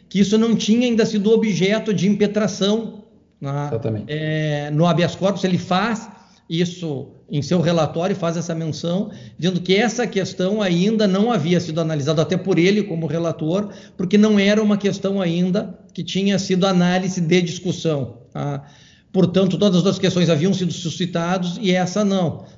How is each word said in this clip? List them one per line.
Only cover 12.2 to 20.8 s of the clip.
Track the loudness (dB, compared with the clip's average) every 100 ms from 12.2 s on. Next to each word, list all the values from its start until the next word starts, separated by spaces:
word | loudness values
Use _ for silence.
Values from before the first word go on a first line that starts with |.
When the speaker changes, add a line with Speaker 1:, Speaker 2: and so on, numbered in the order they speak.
Speaker 1:
até | 0 0
por | -2 0
ele | 2 2
como | 0 -4 -4
relator, | -2 -4 -4 -2 -2 -4 -10 -14 -8
porque | 2 4
não | 6 4
era | 4 4
uma | 2 2
questão | 0 -2 -2 -2
ainda | 0 0 0 0 -4 -10 -16
que | -12
tinha | -6 -2 0 0
sido | 0 0 2
análise | 4 2 2 -2 -2
de | 2 2
discussão, | 2 -4 -6 -4 -2 -2 -4 -10 -14
tá? | -8 -6 -8 -10 -20 -20 -20 _
Portanto, | 2 2 4 2 2
todas | 2 4
as | 2
outras | 2
questões | 0 2 2
haviam | 2 2
sido | 0 -2
suscitadas | -4